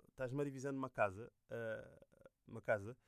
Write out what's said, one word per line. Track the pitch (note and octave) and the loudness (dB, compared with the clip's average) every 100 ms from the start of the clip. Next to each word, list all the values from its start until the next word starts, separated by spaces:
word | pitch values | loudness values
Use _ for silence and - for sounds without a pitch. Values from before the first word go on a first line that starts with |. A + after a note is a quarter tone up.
| - | -12
estás | - B2+ | -4 0
numa | C#3 C#3+ | 2 0
divisão | C3+ C3+ | 0 -2
numa | C3+ C3 | -2 0
casa, | - G#2 F#2+ A#2+ - - | 4 2 2 -10 -16 -8
ah, | A#2 A2+ A2 - - - - - _ - | -4 -2 -4 -8 -16 -20 -20 -20 _ -14
uma | A2+ | -2
casa, | - G#2+ G2+ C3 | 2 2 2 -10